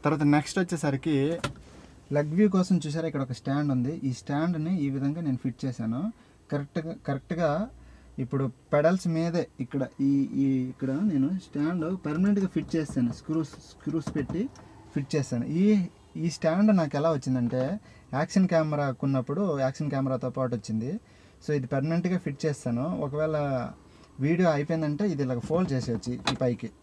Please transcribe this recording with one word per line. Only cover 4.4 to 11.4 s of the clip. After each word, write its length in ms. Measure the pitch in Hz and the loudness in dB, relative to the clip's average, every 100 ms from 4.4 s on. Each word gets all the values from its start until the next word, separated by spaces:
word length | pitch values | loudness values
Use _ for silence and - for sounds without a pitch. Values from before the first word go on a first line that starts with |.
| 165 165 156 185 139 | 0 -2 -2 0 -2
ఈ 40 | 135 | 0
విధంగా 260 | 139 156 160 | -2 -2 -2
నేను 120 | 127 135 | -2 -4
ఫిట్ 140 | 117 135 | -4 -6
చేశాను. 360 | 123 113 120 202 - - - _ | -4 -4 -2 -4 -8 -20 -20 _
కరెక్ట్గా, 400 | 147 143 175 160 - - | -6 -4 -6 -6 -8 -6
కరెక్ట్గా 440 | 135 - 165 165 151 233 - - - - - | -6 -4 -2 0 0 -4 -10 -20 -20 -18 -10
ఇప్పుడు 220 | 127 139 135 - - | -4 -2 -2 -6 0
పెడల్స్ 320 | 147 151 185 180 | 4 4 4 0
మీదే 280 | 160 170 170 151 - | 0 0 0 -2 -6
ఇక్కడ 180 | 127 143 127 - 139 | -6 -4 -4 0 2
ఈ, 40 | 139 135 135 | 2 2 0
ఈ 40 | 135 131 127 | 2 2 -2
ఇక్కడ 180 | - 131 139 208 | -4 -4 0 0
నేను 180 | 147 135 185 | 2 2 0